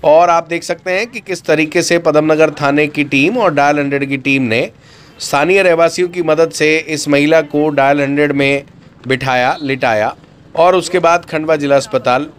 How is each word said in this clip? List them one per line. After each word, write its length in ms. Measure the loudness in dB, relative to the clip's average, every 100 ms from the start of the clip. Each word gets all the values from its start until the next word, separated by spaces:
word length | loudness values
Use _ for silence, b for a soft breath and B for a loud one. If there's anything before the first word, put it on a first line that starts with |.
और 260 | 4 4 4
आप 180 | 2 -2
देख 140 | -10
सकते 260 | -8 -8 -4
हैं 160 | -4 -6
कि 140 | -10
किस 220 | -10 -10
तरीके 380 | -2 0 0 0
से 160 | 0 0
पदमनगर 500 | 2 0 2 2 2
थाने 340 | 0 -2 0 -2
की 160 | -2 -2
टीम 320 | 0 0 0
और 160 | 0
डायल 240 | 2 0 0
हंड्रेड 300 | -2 -4 -4
की 80 | -6
टीम 240 | -2 -2
ने 260 | 0 -2 -4 -10 B B B B
स्थानीय 420 | -6 -2 2 2
रहवासियों 460 | 2 2 0 0 -4
की 140 | -4
मदद 260 | -2 0 0
से 240 | 0 0 0
इस 300 | -4 -8 0
महिला 320 | 0 4 2
को 260 | 2 -2 0
डायल 300 | 2 2 2
हंड्रेड 320 | 0 0 0
में 320 | 0 0 -2 -6 -20 -20 -18 -4
बिठाया, 480 | -4 0 0 0 -2
लिटाया 520 | -4 -2 0 0 -2 -4 -20 -20 -12 0
और 200 | 2 2
उसके 220 | 0 0
बाद 240 | 2 0
खंडवा 320 | -2 -4 0 0
जिला 200 | 2 0
अस्पताल 520 | 0 -4 0 -2 -4